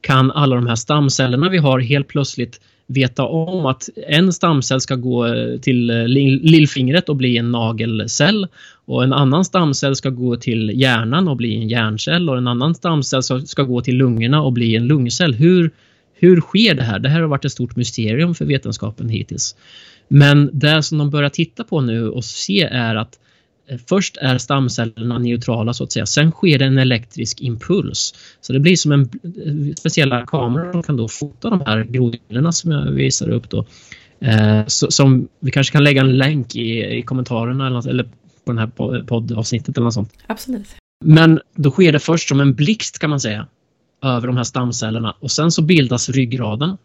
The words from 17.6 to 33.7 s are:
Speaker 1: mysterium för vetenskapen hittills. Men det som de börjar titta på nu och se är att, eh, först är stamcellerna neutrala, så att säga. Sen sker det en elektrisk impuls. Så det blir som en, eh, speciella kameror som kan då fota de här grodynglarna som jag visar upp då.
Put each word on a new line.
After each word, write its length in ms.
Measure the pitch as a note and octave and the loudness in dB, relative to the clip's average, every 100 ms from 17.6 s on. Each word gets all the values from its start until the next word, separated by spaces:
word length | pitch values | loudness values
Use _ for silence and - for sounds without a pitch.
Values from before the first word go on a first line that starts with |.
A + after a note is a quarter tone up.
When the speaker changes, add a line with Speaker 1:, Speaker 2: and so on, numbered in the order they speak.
| A#2+ - | -6 -4
Speaker 1:
mysterium 600 | A#2+ - A2 A#2 F3 E3 | -6 -4 -2 0 -2 -2
för 100 | D3+ | -2
vetenskapen 640 | C3+ A2+ A2 A2+ A2 A#2 | -2 -4 -8 -8 -8 -6
hittills. 460 | A2+ - - - - _ - - _ _ | -6 -6 -8 -8 -10 _ -20 -20 _ _
Men 380 | C#3 C#3+ D3 C#3+ | 6 8 6 4
det 300 | D3 D3 D#3 | 2 2 2
som 140 | D3 D3+ | 0 -2
de 120 | C#3+ | -2
börjar 200 | D3 C#3+ | 0 -2
titta 340 | - E3 - | -2 -6 -6
på 180 | A3+ E3+ | -6 -2
nu 280 | B2+ A2+ A2 | -2 -2 -4
och 160 | - A#2 | -6 -10
se 380 | - - G3 | -10 -4 -2
är 320 | D#3+ B2+ A2+ A2 | -2 -2 -2 -2
att, 240 | A2 _ _ _ _ _ _ | -6 _ _ _ _ _ _
eh, 80 | B2+ - | -16 -2
först 280 | F#3+ F#3 - | -2 -2 -4
är 200 | C#3 C3 | -2 0
stamcellerna 800 | - C#3 B2+ A2+ A2+ A2+ A#2 A#2 | 0 0 0 -2 -6 -4 -6 -2
neutrala, 560 | A#2+ A#2+ A#2+ A#2 A2 | -2 -2 -2 -2 -2
så 100 | A#2+ | -4
att 80 | C3 | -6
säga. 140 | - G#2 | -6 -2
Sen 260 | - D#3 | 2 2
sker 280 | - F#3+ C#3 | 2 2 4
det 60 | C3+ | 4
en 120 | C3+ | 2
elektrisk 640 | B2+ A#2 A#2+ - A#2 - | 2 0 -4 -10 -8 -6
impuls. 720 | B2+ A2+ - F#3 A#2+ - - - - _ | -8 -8 -4 -2 -2 -6 -8 -10 -20 _
Så 120 | - | -4
det 60 | C3 | 2
blir 160 | D3+ F3+ | 4 4
som 160 | D3 | 4
en, 100 | C#3+ | 2
eh, 720 | B2+ - F3 F#3+ D#3 D3+ C#3+ E3 | 2 -2 -14 -10 -8 -4 -6 -4
speciella 500 | E3 E3 C#3+ B2 B2 | -4 0 2 0 -2
kameror 460 | D3+ A#2+ C3+ F3 | -4 -2 -2 -2
som 120 | F3 | -6
kan 140 | - C3+ | -2 -2
då 100 | A2+ | -2
fota 420 | - D3 - A3 | -6 -12 -8 -2
de 120 | G3+ C3+ | -2 0
här 180 | A2 | -2
grodynglarna 680 | A2 B2 B2 A#2 _ A2+ D#3+ | -2 0 -2 -2 _ -2 0
som 200 | E3 E3+ | -2 -2
jag 200 | D3 C#3 | -2 -2
visar 380 | C3+ C3+ - - | 0 0 -2 -2
upp 200 | A#2 - | -4 -2
då. 160 | F#2+ G#2+ | -6 -6